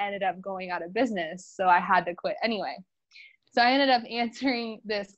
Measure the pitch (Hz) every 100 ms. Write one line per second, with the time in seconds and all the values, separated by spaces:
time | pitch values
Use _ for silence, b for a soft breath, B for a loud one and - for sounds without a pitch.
0 | 202 202 190 180 196 190 185 175 170 202
1 | 254 196 160 180 - - 185 175 190 185
2 | 175 170 180 - 220 214 139 135 - _
3 | _ B B B _ 247 240 269 269 247
4 | 233 233 233 - 262 240 226 220 208 208
5 | 202